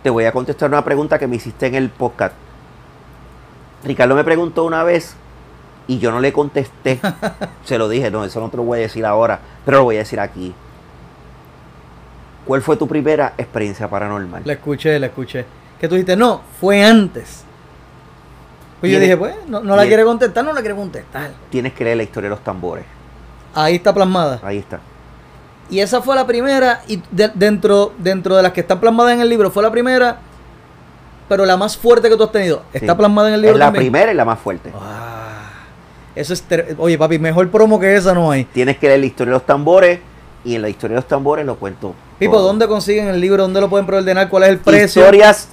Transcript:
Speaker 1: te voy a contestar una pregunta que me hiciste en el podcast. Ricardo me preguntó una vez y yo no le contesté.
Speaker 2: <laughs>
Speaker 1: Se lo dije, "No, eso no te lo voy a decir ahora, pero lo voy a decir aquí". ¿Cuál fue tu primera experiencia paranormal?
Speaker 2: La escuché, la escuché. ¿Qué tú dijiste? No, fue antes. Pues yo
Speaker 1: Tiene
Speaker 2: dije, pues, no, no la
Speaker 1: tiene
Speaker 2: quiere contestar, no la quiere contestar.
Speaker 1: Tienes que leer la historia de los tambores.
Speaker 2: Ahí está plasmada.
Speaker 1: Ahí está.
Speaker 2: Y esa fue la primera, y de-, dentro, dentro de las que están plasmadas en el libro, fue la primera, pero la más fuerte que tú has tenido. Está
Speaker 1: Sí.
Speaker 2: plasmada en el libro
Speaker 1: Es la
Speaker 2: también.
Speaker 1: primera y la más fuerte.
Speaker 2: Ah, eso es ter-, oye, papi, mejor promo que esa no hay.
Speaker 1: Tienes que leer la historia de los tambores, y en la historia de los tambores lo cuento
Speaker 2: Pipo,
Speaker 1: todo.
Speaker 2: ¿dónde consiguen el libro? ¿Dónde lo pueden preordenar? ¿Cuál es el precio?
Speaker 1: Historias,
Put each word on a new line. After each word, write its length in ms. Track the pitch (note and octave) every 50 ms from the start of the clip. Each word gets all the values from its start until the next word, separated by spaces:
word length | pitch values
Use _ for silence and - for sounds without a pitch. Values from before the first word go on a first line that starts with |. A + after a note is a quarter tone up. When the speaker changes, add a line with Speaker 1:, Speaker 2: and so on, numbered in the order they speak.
| -
Speaker 1:
te 80 | C3
voy 140 | A#2 A#2 A2+
a 60 | A2+
contestar 380 | A#2 B2+ B2+ D3+ C#3+ - D3+ C3+
una 140 | C#3+ D3 -
pregunta 320 | - C#3+ C#3+ D3+ D3+ D#3+
que 80 | D3 C#3
me 120 | B2 B2
hiciste 280 | G#2+ - C#3 - - C3+
en 80 | B2+ B2+
el 160 | C3+ C3 A#2
podcast. 460 | - - B2+ A#2+ - - G2 F#2 - - - - - - - - - - - - - - - - - - - - - - - - - - - - - - -
Ricardo 300 | - - - B2 B2+ C3+
me 100 | D3 D3
preguntó 420 | E3 D#3+ E3 E3+ E3 E3 E3+ E3
una 180 | E3 D#3+ D#3+ E3
vez 320 | F3 F3 E3 D#3+ - - - - - - - - - - - - - - - -
y 100 | - B2+
yo 140 | A2 A#2+ A#2
no 80 | A2+ A#2+
le 120 | C3 C#3
contesté. 680 | - C#3+ D3 C#3+ - C#3+ C3 - - - - C3 C3 B2+ - F#3+ F3 - - G3
Speaker 2:
<laughs> 340 | - - - - - - -
Speaker 1:
Se 120 | - C3 A2
lo 100 | A2 G#2+
dije, 220 | A2+ C3 C3 G#2
"No, 120 | G2 A2 G2+
eso 160 | F#2 - A2+
no 100 | A2+ A2+
te 80 | -
lo 60 | A#2+ A#2
voy 160 | A#2+ A#2+ A#2
a 20 | A2+
decir 200 | G#2+ - A2+ A2
ahora, 340 | G#2 G#2 A2 A#2 A2+ G2 - - - - - -
pero 140 | C#3 C#3 C3+
lo 40 | C3
voy 100 | A#2+ A2
a 40 | G#2+
decir 200 | A2 - - G2+
aquí". 340 | G2+ - - F#2 F2+ F2+ - - - - - - - - - - - - - - - - - - - - - - - - - - - - - - - - - - - - - - -
¿Cuál 160 | C3+ C3+ C#3
fue 140 | - D#3+ D3+
tu 120 | - D#3
primera 460 | C#3+ D#3 D3+ C3 D3+ D#3 C#3+ C#3+ - -
experiencia 500 | - A#2 - - A2+ G#2+ G2+ F#2+ G#2+ G#2+ G2+
paranormal? 520 | G2+ G2 G#2 G#2 G#2 G2+ F#2+ F2 E2+ E2+ B2
Speaker 2:
La 80 | D3 C#3+
escuché, 460 | - - D3 C#3+ - - D#3 D3+ C#3+
la 80 | C3+
escuché. 380 | A#2+ - C3+ B2+ - - B2+ A#2+ - - - - - - -
¿Qué 80 | E3+
tú 80 | D#3 F3+
dijiste? 200 | F#3 F#3 F#3 F3+
No, 260 | G#3 B3 A#3+ F#3 - - - - -
fue 240 | F3+ F#3+ G3+ G3+ G3+
antes. 600 | A3 A3+ A3 G3 F3 - A#2 - - - - - - - - - - - - - - - - - - - - - - - - - - - - - - - -
Pues 120 | F3 F#3+
yo 60 | F#3+ F#3+
Speaker 1:
Tiene 60 | F#3+
Speaker 2:
dije, 120 | F#3 F3+
pues, 180 | E3 G3 - F#4+ A4 F#4
no, 140 | D4+ G#3+ G#3
no 140 | A3+ G3 G3
la 80 | G3+ G#3
Speaker 1:
tiene 40 |
Speaker 2:
quiere 160 | G#3 G#3+ A3 A3
contestar, 400 | A#3 A#3 A3 B3 G#3 - A3+ C4+
no 80 | D#4
la 80 | D4+ C#4
quiere 160 | A3 G#3 G3+
contestar. 560 | G3+ G3+ F3 - G#2+ - - - - D3 C#3+ - - - -
Speaker 1:
Tienes 240 | - B2+ A#2+ C3 -
que 120 | - -
leer 120 | A#2 A#2
la 60 | A2 A2
historia 260 | - - A2+ G2+ G#2
de 60 | G#2
los 80 | - -
tambores. 400 | G#2+ F#2+ F#2 F2 F2 E2 E2+ F2 - - - - - - - - - - - - - -
Speaker 2:
Ahí 200 | D#3 D#3 D#3+ F3
está 180 | F3 - G#3 G3+
plasmada. 460 | G3+ F#3+ F#3 F#3+ F3+ D#3+ C#3+ B2+ A2 G2+
Speaker 1:
Ahí 140 | G2 G2+
está. 220 | G#2 F#2+ - F#2 - - - - - - - - - - - - - - - - - - -
Speaker 2:
Y 100 | F#3 F#3+
esa 220 | G3+ F3+ B3 B3
fue 140 | B3 C4 C4+
la 120 | C4 B3+
primera, 540 | A#3+ A#3 A#3 B3+ C#4 C#4 C4 B3+ B3 A#3 - -
y 140 | - G#3+ F3 - -
de-, 220 | F#3+ E3 G#3+ G#3+ -
dentro, 600 | F3+ G3+ G#3+ G#3 - - G3+ G3+ G3+ G3+ G#3 -
dentro 380 | - E3+ F#3 F#3+ F#3 E3+ F#3 F#3+
de 80 | F#3+ -
las 80 | A#3+
que 80 | - F3+
están 200 | E3 - F#3+ F3
plasmadas 320 | A3+ A3+ A3+ A#3 A#3+ A#3+ A#3+
en 80 | A#3+
el 80 | A#3 A#3
libro, 200 | A#3 A3 G3+ F3+
fue 120 | F3 G3+ G#3+
la 80 | A3
primera, 460 | G#3+ A#3+ A#3+ B3+ B3+ B3 B3 A#3+ - - - - - - - - - - - - - - - - - - - - - - - -
pero 160 | G3+ F#3+ G3
la 100 | F#3 F#3
más 220 | F#3 G3+ G#3+ -
fuerte 320 | - - A#3 A#3+ A#3 A3 A3+
que 80 | G#3+
tú 60 | G#3+ A3
has 80 | G#3+ -
tenido. 300 | G#3 F#3+ E3+ D3 C3 - - -
Está 180 | - - - F3
Speaker 1:
Sí. 40 |
Speaker 2:
plasmada 320 | G#3 G#3+ G#3 G#3 G#3 G#3+ G#3+
en 60 | G#3+
el 60 | G#3+
libro 140 | G#3+ G#3+ -
Speaker 1:
Es 40 | C#3+
la 60 | C#3+
Speaker 2:
también. 160 | C#3+ G3+ F#3+ C3
Speaker 1:
primera 260 | B2 A#2 D#3 G#3 A3+
y 40 | G3
la 100 | C#3 A2+
más 120 | A2+ A2+ -
fuerte. 320 | - G2+ F2+ E2+ - F2+ F#2
Speaker 2:
Ah, 760 | G2 G2 G#2 G#2 A2 A2+ A#2 A2+ A2 A2 A2 G#2+ G#2 G2+ G2+ - - - - - - - - - - - - -
eso 200 | - D3 C#3+ F3+
es 80 | E3+
ter-, 340 | - - F3 E3 E3+ D#3 D#3
oye, 200 | D3+ D#3+ E3+ E3
papi, 220 | D3 D#3+ D#3+ E3 D3+
mejor 300 | D#3+ D#3+ D#3+ F3+ F#3 F3
promo 300 | G#3 G#3+ A3 G#3+ G#3+ F#3+
que 160 | F#3 G3 G3+
esa 180 | G3+ F3+ F#3+ F3+
no 160 | F3 E3+ D#3
hay. 120 | C#3 C3+ B2
Speaker 1:
Tienes 340 | - - B2+ B2+ C3+ C3+
que 100 | - -
leer 120 | C#3 C3+ C#3
la 60 | C3+
historia 260 | B2+ - - B2 A#2+
de 40 | B2+ B2+
los 60 | -
tambores, 540 | - C3+ C#3+ D3 E3 F3+ F#3+ F#3 F3 F3 F3 - - - - - - - - -
y 120 | A#2+ A#2+
en 60 | A2+
la 60 | G#2+
historia 280 | G#2+ G2 - - G#2+ A2+
de 60 | B2+
los 60 | C3
tambores 380 | - D3+ C#3 C#3 C#3+ D3+ D3+ D3
lo 100 | C3 A2
cuento 400 | - G2+ G2 F#2+ - G#2+ F#2+ E2+ - - - - -
Speaker 2:
Pipo, 140 | F#3+ G#3+ G#3+
Speaker 1:
todo. 140 | G#3 F#3
Speaker 2:
¿dónde 200 | F#3+ G#3 G#3+ A3+
consiguen 400 | G#3 G#3+ G3+ F3 G3+ G#3 G#3+ G#3
el 140 | G3 F#3 F3
libro? 220 | F3+ F#3+ G3 G3 F#3+
¿Dónde 180 | F#3 F#3+ G3
lo 80 | G3 F3+
pueden 160 | G3 G3+ F#3+
preordenar? 420 | F#3 G3 F#3+ F#3 F#3 F#3 F#3+ G3
¿Cuál 160 | F#3 F#3+ F#3+ F#3+
es 60 | G3
el 80 | F#3+
precio? 440 | F#3 - G3+ G3+ G#3 G#3 F#3 - F#3 F#3
Speaker 1:
Historias, 440 | G3 G3 G#3 G#3+ G#3 G3+ - - -